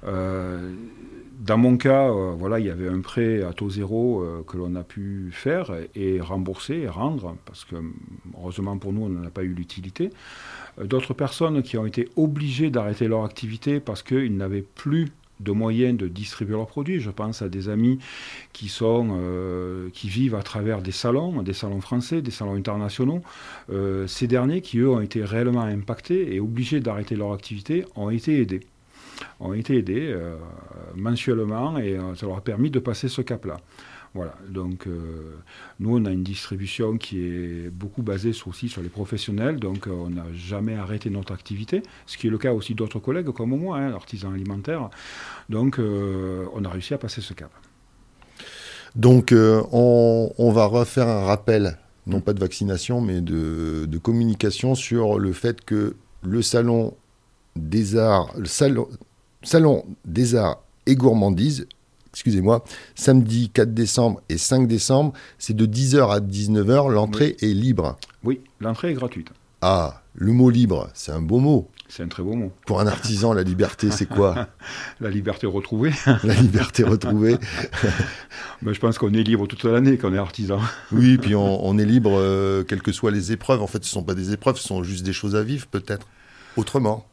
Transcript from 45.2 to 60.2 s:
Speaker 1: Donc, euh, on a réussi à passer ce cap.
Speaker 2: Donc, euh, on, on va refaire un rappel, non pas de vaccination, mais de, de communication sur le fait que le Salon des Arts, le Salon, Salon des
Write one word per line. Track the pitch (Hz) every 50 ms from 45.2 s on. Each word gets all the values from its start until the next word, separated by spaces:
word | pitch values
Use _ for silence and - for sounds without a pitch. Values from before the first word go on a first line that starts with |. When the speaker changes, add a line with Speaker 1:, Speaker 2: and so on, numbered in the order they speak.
| - - - - - -
Speaker 1:
Donc, | 107 107 120 139 135 131
euh, | 117 104 104 101 101 98 95 95 92 92 92 92 92 87 -
on | 110 101
a | 92
réussi | 87 95 90 - 147
à | 139
passer | - 113 - -
ce | 98 - 92
cap. | - 76 71 _ - - _ _ _ _ _ _ _ _ _ _ _ - _ _ - - - - - - - - - - - _
Speaker 2:
Donc, | 117 110 123 127 127 123 -
euh, | 127 113 110 110 110 110 107 - -
on, | 120 120 123 120 120 117 117 113 113 113 - - -
on | 120 120 107
va | 117 110
refaire | 104 107 120 120 - - - 123
un | 117 113 104 98
rappel, | 95 104 104 - - 113 107 101 92 80 - _ _ _ _ _
non | - 92 98 87
pas | - 104
de | 98
vaccination, | 92 90 - - 104 101 95 87 - - 123 123 120
mais | 104 92 87
de, | 87 85 82 82 80 80 82 80 82 80 78 80 78
de | 80 78 85
communication | - 113 113 117 117 117 107 98 - 104 98 - - 127 131
sur | 127 - - 117 117 113 107 104 101
le | 98 95 92
fait | - - 120 117 - -
que | - 110 104 104 107 - - _ _ - - -
le | 90 98 120
Salon | 110 - - 120 120 120 117 117 113 - - - _ _ _ _ _ _ _ _ _ _ _
des | 82 80 76 85 110 110 98 104
Arts, | 117 110 110 104 95 85 - - -
le | 104
Salon, | 80 - - 151 139 139 117 113 - - - - _ _ _ _ _ _ _ -
Salon | - - 165 160 151 139 - - - 95 - _
des | 107 82 101